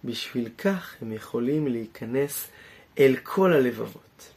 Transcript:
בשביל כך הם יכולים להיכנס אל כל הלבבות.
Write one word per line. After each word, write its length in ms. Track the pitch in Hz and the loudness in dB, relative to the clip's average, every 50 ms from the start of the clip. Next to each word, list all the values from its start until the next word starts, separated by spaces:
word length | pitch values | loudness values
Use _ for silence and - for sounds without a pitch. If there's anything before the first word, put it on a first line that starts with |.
| - | -6
בשביל 440 | 123 117 - - - - 123 120 113 - - | -6 -6 -6 -8 -6 -4 -4 -4 -4 -8 -2
כך 360 | - 196 196 180 - - - - 120 | -2 -2 0 -2 -6 -12 -14 -12 -10
הם 100 | 110 110 | -8 -8
יכולים 560 | 110 - - - 120 120 127 143 156 151 139 | -10 -10 -6 -4 -2 0 0 0 0 0 0
להיכנס 800 | 120 117 113 113 - - - 113 120 135 143 143 - - - - - - - - - - - _ _ - | -2 -2 -4 -8 -10 -12 -10 -4 -2 -2 -2 -2 -4 -8 -10 -12 -16 -20 -20 -20 -20 -20 -20 _ _ 4
אל 180 | 139 135 131 123 - | 6 6 6 4 -2
כל 300 | - - 196 190 185 170 | -4 0 2 4 6 6
הלבבות. 800 | 147 131 123 113 110 110 107 - - - _ _ _ - - - | 6 4 4 0 -2 -8 -10 -10 -16 -20 _ _ _ -20 -20 -20